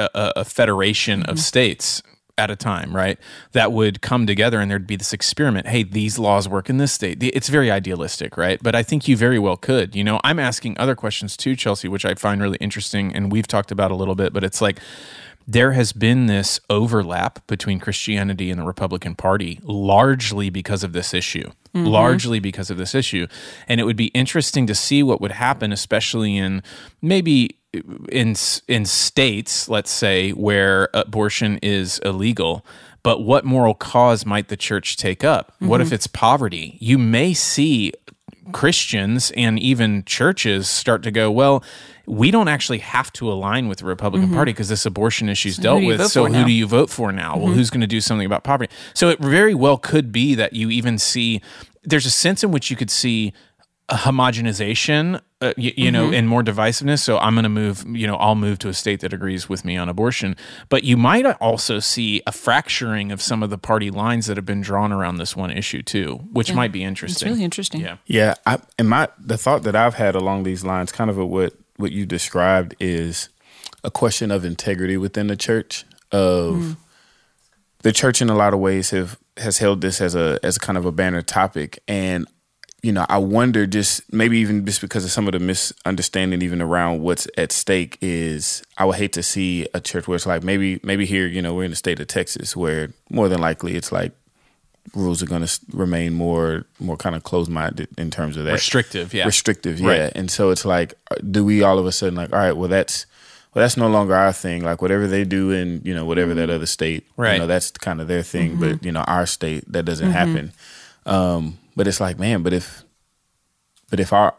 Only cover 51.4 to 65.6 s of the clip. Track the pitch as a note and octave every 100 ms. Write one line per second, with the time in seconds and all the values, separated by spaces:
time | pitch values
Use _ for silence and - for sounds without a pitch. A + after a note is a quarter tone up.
51.4 | - - - _ - D3+ B2+ - E3 G3
52.4 | G#3 D3 - B2 A2+ - B2+ A2+ G#2+ -
53.4 | _ _ _ _ - A#2 C3+ C3 B2+ A2+
54.4 | A#2 G2 G#2 A#2+ - D3+ E3+ F#3 - _
55.4 | B2+ - B2 - B2 A#2+ G#2 B2 A2+ A#2+
56.4 | A2+ G#2 A2 A#2+ C#3 C#3+ - A2 A2 A2+
57.4 | A2 G#2+ G#2 G2 - A#2 G#2+ G2+ G#2+ G#2+
58.4 | G#2 G2 G2+ F2+ G#2+ G2 F#2 F#2+ G2 F#2
59.4 | - F#2 F2 F2+ F2 F2+ A#2 A#2+ F#2+ -
60.4 | - - - C3+ C#3 A#2+ B2 A3+ C4+ -
61.4 | A2+ A2+ - G#2+ - B2 A2 G#2 - -
62.4 | - C#3 - - A#2+ G#2+ G2+ G2 - A2+
63.4 | G#2 G2+ - A2 G2+ G2 A2+ A#2 G#2+ G2+
64.4 | F#2+ G2+ F#2+ G2+ G#2+ G2 F2+ F2 F2+ G2+
65.4 | F#2 D2